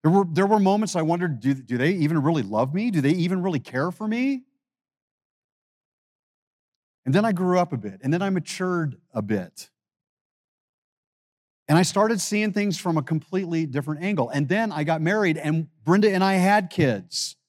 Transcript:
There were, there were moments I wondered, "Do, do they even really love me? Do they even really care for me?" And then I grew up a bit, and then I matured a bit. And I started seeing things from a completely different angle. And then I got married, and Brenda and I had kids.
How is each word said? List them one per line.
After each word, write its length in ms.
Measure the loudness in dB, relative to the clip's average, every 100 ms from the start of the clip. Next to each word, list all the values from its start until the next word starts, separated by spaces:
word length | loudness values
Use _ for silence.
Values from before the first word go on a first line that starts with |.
There 80 | 4
were, 140 | 4 2
there 160 | 0 2
were 120 | 4
moments 360 | 4 2 0 -2
I 60 |
wondered, 400 | 0 0 -2 -2
"Do, 120 | -2
do 240 | -2 -4 0
they 140 | 0
even 300 | 2 0 2
really 220 | 0 0
love 300 | 0 0 0
me? 160 | 0 -2
Do 120 | 0
they 100 | 2
even 320 | 2 0 0
really 160 | -2 -4
care 320 | -4 -4 -4
for 160 | -4 -4
me?" 360 | -2 -2 -4 _ _ _ _ _ _ _ _ _ _ _ _ _ _ _ _ _ _ _ _ _ _ _ _ _ _
And 100 | 0
then 120 | 2 2
I 80 |
grew 260 | 0 2 2
up 140 | 0
a 40 | -4
bit, 220 | -8 -8
and 120 | -2
then 80 | 0
I 80 | 0
matured 680 | -2 -4 -6 -4 -2 -4 -6 _
a 80 | -8
bit. 480 | -4 -4 -4 -16 -20 _ _ _ _ _ _ _ _ _ _ _ _ _ _ _ _ _ _ _ 2
And 100 | 2
I 40 |
started 400 | 4 2 2 0
seeing 320 | -2 -2 -2
things 260 | -2 -2 -2
from 180 | -2 -2
a 60 |
completely 600 | -2 -4 -2 -6 -2 -4 -2
different 360 | -4 -6 -6
angle. 280 | -4 -2 -2
And 180 | -2 0
then 240 | 0 -2
I 120 | -4
got 180 | -2 0
married, 360 | 0 2 0 0
and 300 | -2 -2 -4 _
Brenda 280 | 2 4 4
and 120 | 4
I 120 | 2 4
had 340 | 4 2 0
kids. 680 | 0 0 0 -6 -8 -8 -12